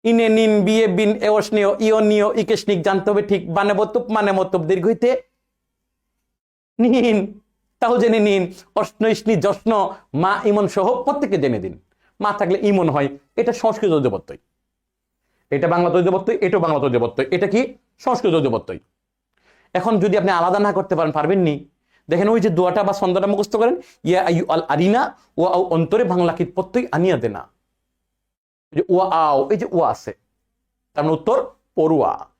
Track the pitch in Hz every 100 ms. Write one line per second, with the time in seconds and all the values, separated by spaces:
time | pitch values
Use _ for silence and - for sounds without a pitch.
0 | 226 233 226 220 220 208 190 220 220 175
1 | 208 214 214 214 214 214 202 202 220 220
2 | 214 214 208 220 185 214 - 190 180 190
3 | 185 202 202 196 170 165 202 202 214 240
4 | 214 220 202 190 185 185 156 190 180 226
5 | 240 262 - _ _ _ _ _ _ _
6 | _ _ _ _ _ _ _ - 233 254
7 | 233 214 196 - _ _ _ _ 240 240
8 | 226 220 208 196 180 - _ - 208 _
9 | 220 214 - 196 196 196 220 220 185 -
10 | _ 135 185 196 214 208 202 208 190 247
11 | 254 285 269 185 135 117 127 - _ _
12 | _ _ 208 208 190 185 208 190 165 147
13 | 139 139 _ - 202 233 226 214 202 156
14 | 127 95 - 71 _ _ _ _ _ _
15 | _ _ _ _ _ 143 165 170 175 180
16 | 180 180 185 185 190 202 165 147 135 120
17 | 117 - 135 180 202 208 262 - _ _
18 | - 254 190 165 139 110 - 92 _ _
19 | _ _ _ _ _ _ _ 185 202 214
20 | 202 202 190 175 175 202 208 190 196 165
21 | 156 151 151 196 170 143 - _ _ _
22 | - 170 202 233 202 170 180 185 202 196
23 | 185 180 196 196 208 214 233 349 - _
24 | 151 180 175 170 156 165 165 151 185 233
25 | 262 - _ - 180 175 180 160 165 220
26 | 214 180 170 165 175 - 185 247 247 151
27 | 185 147 113 95 - _ _ _ _ _
28 | _ _ _ _ _ _ _ - 175 180
29 | 185 160 156 139 139 208 - 170 135 110
30 | - - _ _ _ _ _ _ _ -
31 | 156 156 208 254 - _ _ - 160 160
32 | 95 - -